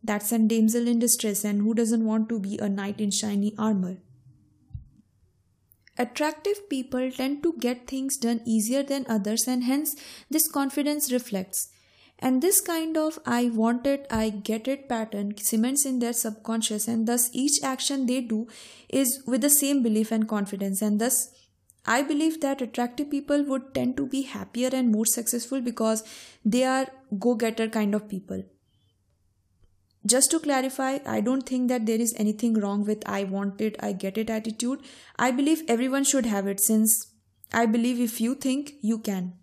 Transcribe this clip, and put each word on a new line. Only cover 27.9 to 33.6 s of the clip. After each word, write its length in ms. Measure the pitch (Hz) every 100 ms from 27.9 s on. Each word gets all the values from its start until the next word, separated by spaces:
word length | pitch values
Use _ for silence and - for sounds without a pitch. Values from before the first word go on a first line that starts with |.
| 208
of 120 | 208
people. 360 | 190 - - - _ _ _ _ _ _ _ _ _ _ _ _ _ _ _ 202
Just 240 | 247 277
to 100 | 330
clarify, 600 | 311 269 262 262 262 277 277
I 140 | 220
don't 220 | 208 269
think 260 | 254 254 247
that 180 | 254 220
there 120 | 220
is 140 | 233 -
anything 340 | 214 214 233
wrong 320 | 220 202 202 208
with 180 | 214 208
"I 160 | 196
want 360 | 196 196 202 196